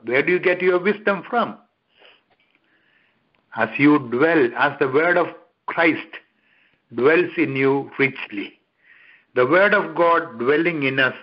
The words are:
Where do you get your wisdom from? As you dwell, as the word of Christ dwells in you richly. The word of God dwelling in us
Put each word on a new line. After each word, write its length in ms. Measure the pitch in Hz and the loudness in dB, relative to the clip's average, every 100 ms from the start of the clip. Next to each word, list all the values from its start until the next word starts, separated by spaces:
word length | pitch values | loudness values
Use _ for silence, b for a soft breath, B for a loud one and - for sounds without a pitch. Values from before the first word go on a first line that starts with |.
Where 180 | 113 131 | -2 0
do 100 | 151 | 0
you 60 | 180 | 0
get 220 | 180 - | 0 0
your 160 | 185 180 | 0 0
wisdom 440 | 196 208 202 190 - | 0 -2 -4 -4 -4
from? 280 | 240 165 - _ _ _ b b b _ _ _ _ _ _ _ _ _ _ _ _ _ 113 | -4 -4 -8 _ _ _ b b b _ _ _ _ _ _ _ _ _ _ _ _ _ -6
As 120 | 110 - | -4 2
you 200 | 147 147 120 | 4 4 0
dwell, 400 | 120 160 165 120 120 | 0 2 2 2 0
as 220 | 143 - | -2 0
the 100 | 135 | 0
word 280 | 139 170 175 | 2 2 0
of 120 | 160 - _ _ - | -2 -6 _ _ -8
Christ 520 | - 170 117 - - - _ _ _ _ _ _ | 0 0 0 -6 -20 -20 _ _ _ _ _ _
dwells 360 | 117 135 170 165 175 | 0 2 2 0 -2
in 200 | 139 135 | -2 0
you 340 | 135 139 123 - | 0 0 -4 -2
richly. 600 | 135 135 - 101 90 - _ b b b b b b | -4 -4 -12 -12 -12 -16 _ b b b b b b
The 120 | 123 131 | -2 2
word 280 | 175 202 | 4 4
of 200 | 202 160 156 | 2 0 0
God 420 | 170 165 156 117 | 2 2 -2 -4
dwelling 440 | 123 151 170 156 | 0 0 0 -2
in 180 | 135 135 | -2 0
us 140 | 127 - | -2 -4